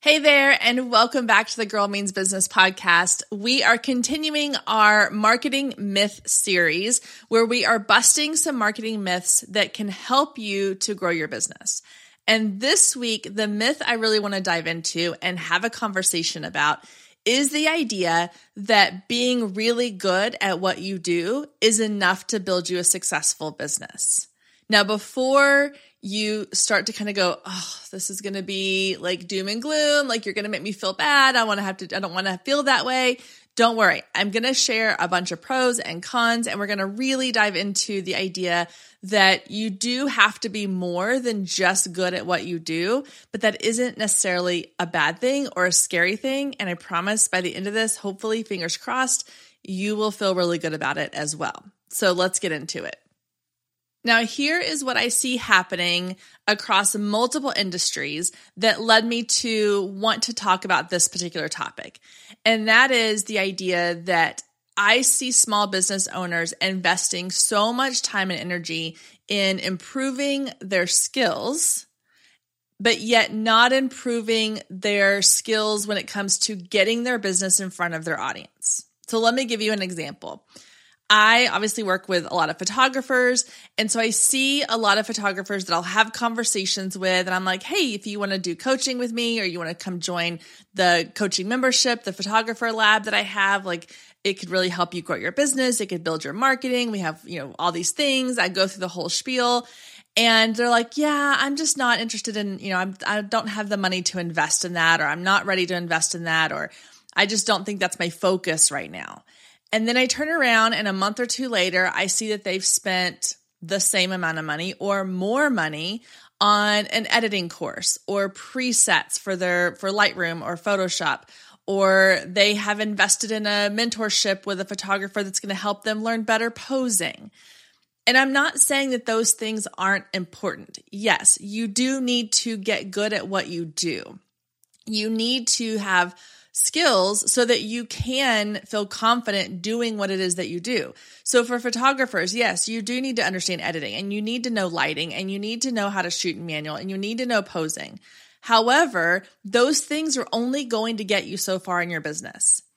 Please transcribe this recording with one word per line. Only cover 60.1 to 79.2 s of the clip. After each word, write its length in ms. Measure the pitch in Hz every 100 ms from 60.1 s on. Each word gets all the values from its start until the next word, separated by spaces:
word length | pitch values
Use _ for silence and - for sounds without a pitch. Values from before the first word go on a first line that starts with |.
| 220
to 100 | 233
talk 320 | 226 196 185
about 240 | 196 180 175
this 200 | 180 -
particular 400 | 185 175 160 151
topic. 500 | - - - - - _ - - 214
And 240 | - 226 220
that 240 | 220 262
is 320 | 254 226 214
the 160 | - 214
idea 560 | 190 185 185 175 175 170
that 400 | 170 170 160 - - _ _ -
I 260 | 202 233
see 300 | 262 - 254
small 340 | 247 - 208 202
business 400 | 190 185 196 190
owners 460 | - 180 170 165 -
investing 680 | 190 190 175 180 - 175 180
so 400 | - - 214 214
much 280 | 240 269 254
time 300 | - 202 190
and 100 | 175
energy 560 | 180 180 165 165 165 160 - _ -
in 320 | 202 196 190
improving 920 | - 185 - 269 269 254 277 277 269 -
their 260 | 190 190 180
skills, 1000 | - - - 226 - 107 302 - - - _ _ _ _ _ _ _ _ _
but 220 | 208 226
yet 340 | 220 233 214
not 380 | 220 220 226 240
improving 920 | 262 262 - 247 233 220 226 220 214 -
their 520 | 185 208 202 196 202
skills 640 | 190 - - 220 214 208 208
when 100 | 202
it 80 | -
comes 320 | 208 196 -
to 160 | -
getting 480 | 214 175 208 196 233
their 160 | 240 240
business 400 | 202 185 190 180
in 120 | 190
front 240 | - 175
of 100 | 160
their 140 | 160 160
audience. 680 | 127 104 - _ - - - _ -
So 100 |
let 160 | 226